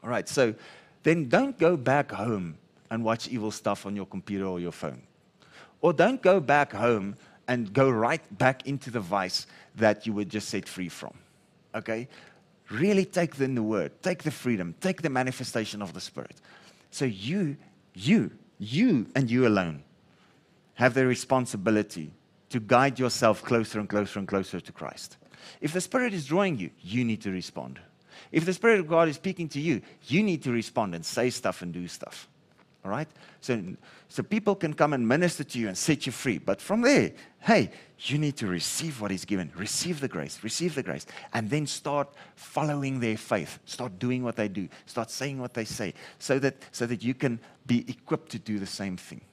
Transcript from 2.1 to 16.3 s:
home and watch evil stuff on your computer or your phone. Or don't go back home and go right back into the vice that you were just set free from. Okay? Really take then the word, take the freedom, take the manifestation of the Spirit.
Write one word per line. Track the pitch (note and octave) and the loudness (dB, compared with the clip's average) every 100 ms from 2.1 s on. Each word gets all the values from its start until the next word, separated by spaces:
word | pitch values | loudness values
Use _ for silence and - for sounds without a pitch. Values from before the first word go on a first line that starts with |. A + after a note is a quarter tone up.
home | - A2 G#2+ F2 D#2 _ _ _ | -2 -2 -2 -2 -8 _ _ _
and | A2+ | -2
watch | A2+ A2+ - | 0 -2 -2
evil | B2 G#2+ | -4 -4
stuff | G2+ - G2+ G2 | -4 -2 -2 -4
on | G2+ | -8
your | |
computer | F#2 F#2+ - G2+ | -8 -10 -6 -4
or | F#2+ F2+ | -2 -2
your | F2 | -4
phone. | E2 D#2+ B1+ - _ _ _ - - - _ | -6 -8 -10 -18 _ _ _ -20 -20 -20 _
Or | D#3+ | 2
don't | D#3+ F#3+ C4 | 6 4 4
go | F#3 F#3+ | 4 4
back | C3+ C#3+ C#3+ | 6 4 4
home | G2+ A#2 A2+ G2 G2+ - - - | 2 2 2 0 -8 -16 -18 -4
and | B2 G#2+ | -2 0
go | G#2+ C3+ | 4 4
right | A#2 A2+ D#3+ - G2+ | 4 2 0 -6 2
back | B2+ C3+ - | 2 2 -4
into | C#3 - | -8 -6
the | A#2 | -6
vice | F2+ G2+ F#2 - - - - - | -2 -2 0 -4 -8 -18 -20 2
that | A2 G#2+ - | 4 4 -2
you | |
were | G#2 G2+ | -4 -4
just | G#2 - | -6 -4
set | G2+ F2+ | -6 -6
free | - F2+ | -8 -8
from. | - - - _ _ _ _ _ | -8 -16 -16 _ _ _ _ _
Okay? | A2+ G#2 A2+ B2+ - - _ _ _ _ | -10 -4 -6 -6 -16 -20 _ _ _ _
Really | G#2+ F#3 G3 F#3+ | 0 2 4 2
take | - E3+ - | 0 -2 0
then | C3+ | -2
the | B2+ | 0
word, | A2 A2 D2+ - | 0 0 -2 -4
take | F#3 F3+ | -4 -2
the | D#3 | -4
freedom, | - B2+ A2+ F2 E2+ | -4 -2 -2 -2 -4
take | - - | -4 -2
the | D#3+ | -2
manifestation | B2+ B2+ B2 A#2 A#2+ G#2+ G#2+ | 0 -2 -2 -6 -4 -4 -6
of | G2+ | -8
the | D#2+ | -10
Spirit. | - - - | -12 -12 -14